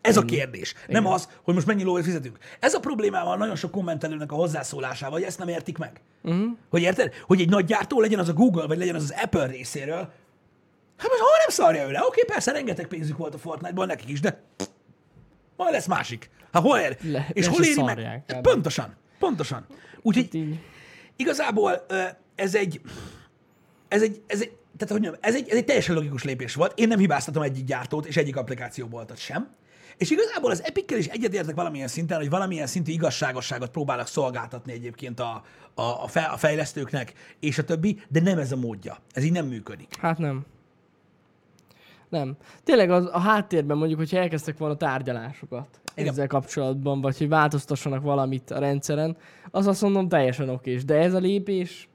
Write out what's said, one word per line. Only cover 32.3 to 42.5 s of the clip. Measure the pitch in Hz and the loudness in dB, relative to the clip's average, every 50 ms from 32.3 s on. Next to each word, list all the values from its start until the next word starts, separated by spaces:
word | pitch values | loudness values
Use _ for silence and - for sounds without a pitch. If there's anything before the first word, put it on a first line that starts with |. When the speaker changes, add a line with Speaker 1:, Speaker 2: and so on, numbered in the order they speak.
Speaker 1:
valamilyen | 147 185 196 190 185 160 147 | 0 0 0 -2 -4 -4 -4
szintű | 127 - 185 170 131 160 | -4 -2 -4 -2 -2 -2
igazságosságot | 165 165 151 - - 156 123 110 127 117 - 120 123 123 123 | 0 0 0 0 0 -2 -2 -4 -4 -6 -6 -6 -6 -8 -6
próbálnak | - 165 147 135 131 123 120 | -6 -6 -2 -2 -2 -4 -4
szolgáltatni | - - - 143 127 123 123 113 117 - 123 117 127 123 | -4 -2 -2 -2 0 -2 -4 -8 -10 -12 -14 -12 -12 -12
egyébként | 117 120 120 113 - - 127 117 107 | -10 -12 -12 -12 -12 -12 -12 -8 -6
a, | 123 117 113 110 - - - - - - _ | -6 -6 -6 -10 -12 -18 -20 -20 -20 -18 _
a, | - 120 117 120 117 120 | -4 -2 -2 -2 -4 -6
a | - | -2
fe-, | - 170 160 160 - | -2 -2 0 0 -4
a | |
fejlesztőknek, | - - 156 151 156 151 147 - 156 139 123 - 143 123 - - - - - - _ | 0 2 2 2 2 -2 -4 -4 -8 -8 -4 -4 -6 -6 -6 -12 -20 -20 -20 -18 _
és | - 151 135 - | -4 -2 -2 -2
a | 151 | 0
többi, | - 170 160 160 214 202 - - - | 0 0 0 2 0 0 -2 -6 0
de | 135 160 | 2 4
nem | 170 190 190 170 | 4 4 2 2
ez | 143 127 135 | 0 -2 -2
a | |
módja. | 131 123 117 110 98 92 - - - _ _ - | -4 -4 -4 -6 -8 -10 -14 -14 -14 _ _ -4
Ez | 127 135 | 0 2
így | 156 170 | 2 2
nem | 180 160 | 2 0
működik. | 135 123 110 101 - 107 - - - - - | -2 -6 -8 -8 -12 -14 -16 -16 -18 -16 -4
Speaker 2:
Hát | - 170 165 156 | -2 -2 -2 0
nem. | 165 147 135 131 139 - - _ _ _ _ _ _ _ _ _ _ _ _ _ _ _ _ _ _ _ _ _ _ _ _ _ _ - - _ _ _ | -2 -4 -4 -4 -8 -12 -16 _ _ _ _ _ _ _ _ _ _ _ _ _ _ _ _ _ _ _ _ _ _ _ _ _ _ -20 -20 _ _ _
Nem. | - 165 143 131 139 - - - | -4 -4 -4 -4 -6 -10 -14 -20